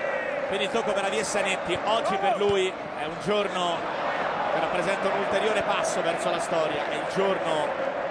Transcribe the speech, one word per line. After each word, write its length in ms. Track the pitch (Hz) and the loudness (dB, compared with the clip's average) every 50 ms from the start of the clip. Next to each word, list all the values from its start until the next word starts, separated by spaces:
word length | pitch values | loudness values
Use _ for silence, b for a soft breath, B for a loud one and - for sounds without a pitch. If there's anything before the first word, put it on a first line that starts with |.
| - - - - - - - - - | -2 -2 -2 -2 -2 -2 -2 -2 -2
quindi 160 | - 190 208 202 | -2 -2 -2 0
il 80 | 185 | 0
tocco 220 | 226 233 - 202 190 | 0 0 0 0 0
per 100 | 196 196 | 0 0
Javier 220 | 196 196 220 196 | 0 0 0 -2
Zanetti, 520 | - - 202 190 196 190 - - - 180 180 - | 0 0 0 0 0 0 0 0 -2 -2 0 0
oggi 320 | 196 220 226 - 330 381 | 0 2 2 2 0 0
per 220 | 392 392 196 175 | 2 2 2 2
lui 320 | 185 202 202 202 196 185 185 | 4 4 4 4 4 2 0
è 340 | 185 - - - - - 147 | -2 -4 -8 -8 -6 -6 -4
un 140 | 156 170 170 - | -4 -4 -4 0
giorno 500 | 185 208 208 202 190 190 185 180 175 170 156 - - - - - - - - - - - - - - - | 2 2 2 2 0 0 0 0 0 0 0 -2 -4 -4 -2 -2 -2 -2 0 0 0 0 0 0 0 2
che 60 | 156 | 2
rappresenta 480 | 160 165 180 180 170 190 196 190 196 196 | 0 0 0 0 0 0 0 0 0 0
un 100 | 190 196 | 0 0
ulteriore 420 | 196 - 202 196 208 220 214 202 185 | 0 0 0 2 2 2 2 2 2
passo 380 | 208 196 180 - - - 190 | 2 0 0 0 0 0 0
verso 280 | 170 165 170 - - 180 | 0 0 0 0 0 0
la 100 | 170 165 | 0 0
storia, 480 | - - 175 165 156 156 151 143 143 | -2 0 0 2 2 2 0 -2 -2
è 80 | - 151 | -2 -2
il 120 | 151 156 - - | -2 -2 -2 0
giorno 540 | 185 196 196 185 165 - 165 160 151 147 - - - - - - - - - | 2 2 2 2 0 0 0 0 0 0 0 0 -2 -2 -2 -2 -2 -2 -2